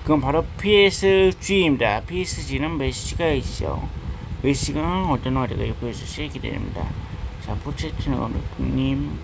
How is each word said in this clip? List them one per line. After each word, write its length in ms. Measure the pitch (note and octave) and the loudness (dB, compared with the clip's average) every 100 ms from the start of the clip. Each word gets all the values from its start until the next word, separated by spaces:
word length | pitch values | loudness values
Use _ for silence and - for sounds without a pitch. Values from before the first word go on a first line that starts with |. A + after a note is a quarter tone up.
그건 160 | - D3+ | 4 2
바로 240 | C3 D#3 D#3 - | 4 2 0 -2
피에스지입니다. 1400 | G3 G#3 G3 F#3+ F#3+ F#3+ F#3+ F3+ - G3 E3+ C3 A2+ G#2 | 4 8 8 6 4 6 6 4 0 4 4 4 2 2
피에스지는 760 | - F3+ F#3 - - C3+ D3+ E3 | -2 -4 -4 -4 -4 -2 -2 0
메시가 520 | C3 B2 - - E3 | -2 -2 -6 0 2
있죠. 580 | C#3 A#2+ - D#2 C#2 - - - - - - | 2 0 -4 -4 -4 -6 -6 -8 -8 -8 -2
메시가 680 | C3+ C#3 - D3 E3 F#3 F#3 | 0 2 0 -2 0 0 0
어떤 280 | C3 C3 C3 | 0 0 -2
활약을 360 | B2 - A2 A2 | -2 -2 -4 -4
보여줄지 520 | A#2+ - C#3+ - D3 | -6 -6 -8 -8 -8
기대됩니다. 580 | C3+ A2 G2+ G2 E2+ D#2+ - - - - - - | -6 -6 -6 -6 -4 -6 -6 -8 -8 -8 -8 -6
자, 100 | G#2 | -6
포체티노 560 | D3 C#3 D#3 - - B2+ | -4 -4 -4 -2 -2 0
감독님 920 | A#2 - - - C3 C3 C3+ C3+ D3 G#2+ | -2 -4 -6 -4 -2 0 2 0 -2 -6